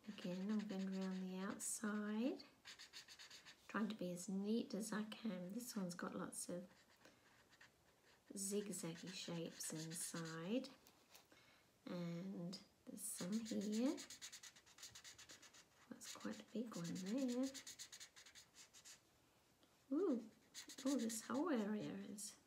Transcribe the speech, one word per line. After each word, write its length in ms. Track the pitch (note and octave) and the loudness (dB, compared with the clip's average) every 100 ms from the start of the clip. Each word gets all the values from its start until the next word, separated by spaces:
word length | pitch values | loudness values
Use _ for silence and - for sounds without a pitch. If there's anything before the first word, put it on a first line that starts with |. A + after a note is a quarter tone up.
| - | -10
Again, 380 | F#3+ F#3 F#3 G3 | -4 0 2 4
I'm 160 | G#3+ G3+ | 4 4
going 200 | F#3+ F#3+ F#3+ | 0 2 2
around 220 | F#3+ F#3 | 2 2
the 240 | F#3 F#3 G3 | 0 0 -2
outside, 960 | A3+ - - G#3+ G#3+ G#3 G#3+ B3+ - - - - - - - - - - - - - - | 0 -2 0 2 2 2 4 4 2 -8 -16 -16 -14 -14 -14 -16 -16 -14 -14 -16 -16 -4
trying 220 | G3+ G#3+ | 2 2
to 80 | G#3+ | 2
be 160 | F3+ | -2
as 160 | F3 - | -2 -2
neat 440 | F#3+ G3+ A#3 - G3 | 0 4 2 2 0
as 140 | A3 | 0
I 100 | G#3 G#3+ | 0 -2
can. 220 | - A3 F3+ F3+ | -4 -2 -2 -2
This 240 | A3 A#3+ G#3 | -4 -4 -2
one's 180 | F3+ | -2
got 220 | F3 - - | 0 -2 -2
lots 320 | - - - | -2 -4 -2
of 140 | F3+ F#3 - - - - - - - - - - - - - - - - G#3 | -4 -4 -16 -20 -20 -20 -20 -20 -20 -20 -20 -20 -20 -20 -20 -20 -20 -10 -4
zigzaggy 720 | G3 G3+ G3+ F3+ E3+ E3+ E3+ | 2 2 2 -2 -2 -2 -6
shapes 600 | F#3+ - E3+ E3 - - | -6 -2 0 -2 -2 -2
inside. 960 | D#3 D#3+ E3+ - E3+ D#3+ D#3+ E3+ B3 - - - - - - - - - - - - - | -2 -2 -2 -2 0 -2 -2 2 2 2 -10 -20 -20 -20 -20 -20 -20 -20 -20 -20 -14 -4
And 680 | F3+ F3 E3+ F#3+ G3 F3 G3 - - - | -2 0 0 -2 -4 -4 -6 -12 -14 -10
there's 160 | A3+ - - | -4 -4 -2
some 220 | F3 A3 A3+ G#3 | 2 2 2 2
here. 300 | G#3 G#3+ C4 F4+ - - - - - - - - - - - - - - - - - - - | 4 6 6 4 -4 -10 -10 -10 -14 -16 -20 -14 -14 -12 -14 -16 -16 -16 -16 -20 -20 -20 -14
That's 220 | - - | -10 -8
quite 220 | - G#3 A3 | -4 -2 -4
a 180 | - G#3+ | -4 -2
big 180 | A#3+ | -2
one 120 | F3+ E3+ F3+ F#3 | -2 -2 0 2
there. 380 | B3+ C4 A#3+ C4+ - - - - - - - - - - - - - - - - - - - - _ - - - | 4 4 4 2 0 -10 -10 -12 -12 -14 -16 -18 -18 -20 -18 -18 -18 -18 -18 -20 -20 -20 -20 -20 _ -20 -20 2
Ooh, 280 | C#4 F#4+ A#3+ - - - - - - C4 | 6 6 6 0 -14 -14 -14 -12 0 4
oh, 100 | C4+ | 6
this 260 | A3+ - - | 4 2 2
whole 220 | B3 E4+ | 4 6
area 400 | B3 G3+ G#3+ C#3+ G3 G3+ | 6 4 2 0 -2 -4
is 180 | G#3 - - | -6 -8 -10